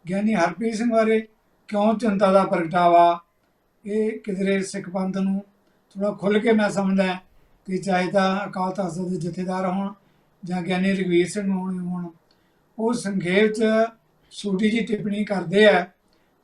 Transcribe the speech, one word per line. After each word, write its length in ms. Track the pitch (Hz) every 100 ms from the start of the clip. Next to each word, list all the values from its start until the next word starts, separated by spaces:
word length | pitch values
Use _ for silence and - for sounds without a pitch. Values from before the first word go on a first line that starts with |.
| 160
ਗਿਆਨੀ 260 | 196 214
ਹਰਪ੍ਰੀਤ 400 | 202 170 170 226
ਸਿੰਘ 160 | 208 240
ਬਾਰੇ 280 | 226 220 220 220 _ _ _ -
ਕਿਉਂ 260 | 208 214 214
ਚਿੰਤਾ 340 | 226 196 196
ਦਾ 120 | 196
ਪ੍ਰਗਟਾਵਾ, 760 | 185 180 165 180 175 170 170 180 _ _ _ _ _ _
ਇਹ 340 | 202 214 220 220
ਕਿਧਰੇ 420 | - 190 190 196
ਸਿੱਖ 260 | 190 190 170
ਪੰਥ 280 | 190 190 190
ਨੂੰ 240 | 196 196 - _ _ _ _ 190
ਥੋੜ੍ਹਾ 160 | 202
ਖੁੱਲ੍ਹ 280 | - 185 208
ਕੇ 120 | 233
ਮੈਂ 180 | 220 208
ਸਮਝਦਾ 420 | 175 190 190 190 180 _ _ _ _ -
ਕਿ 120 | 185
ਚਾਹੇ 320 | 196 180 180
ਤਾਂ 380 | 196 190 190 196
ਅਕਾਲ 240 | 190 185
ਤਖਤ 260 | 185 175 160 180
ਦੇ 60 | 180
ਜਥੇਦਾਰ 500 | 170 175 180 190 185
ਹੋਣ 260 | 190 196 - _ _ _ _
ਜਾਂ 180 | 175 180
ਗਿਆਨੀ 300 | 175 185 190
ਰਘਬੀਰ 360 | 190 180 175 180
ਸਿੰਘ 220 | 208 196
ਹੋਣ, 260 | 190 185 185
ਹੋਣ, 320 | 175 180 175 - _ _ _ _ _ -
ਉਹ 140 | 226
ਸੰਖੇਪ 600 | 240 196 196 165 190 214
'ਚ 120 | 226 220 220 226 - _ _ _
ਛੋਟੀ 380 | - 202 190 214
ਜਿਹੀ 160 | 233 -
ਟਿੱਪਣੀ 380 | 208 208 202
ਕਰਦੇ 400 | 208 190 170 196 214
ਆ। 200 | 180 185 _ _ _ _ _